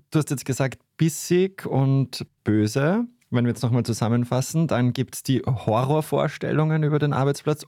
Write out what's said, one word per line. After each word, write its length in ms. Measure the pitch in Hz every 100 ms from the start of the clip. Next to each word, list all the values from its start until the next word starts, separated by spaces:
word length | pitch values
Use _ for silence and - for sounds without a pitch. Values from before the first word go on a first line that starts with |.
| _
du 80 | 156
hast 120 | 139
jetzt 140 | 135 -
gesagt, 340 | 127 135 - _ -
bissig 680 | 160 - - 175 190 190 -
und 600 | 135 135 135 123 - - _ -
böse. 580 | 107 107 135 147 208 240 - _
Wenn 160 | 120 120
wir 40 |
jetzt 140 | 117
nochmal 180 | 123 123
zusammenfassen, 840 | 113 110 110 120 120 127 127 160 160
dann 260 | 117 123
gibt's 300 | 120 127 -
die 180 | - 131
Horrorvorstellungen 1400 | - 127 - 110 131 156 156 143 147 - - 131 156 156
über 160 | 151 151
den 140 | 147
Arbeitsplatz 520 | 139 139 143 - 147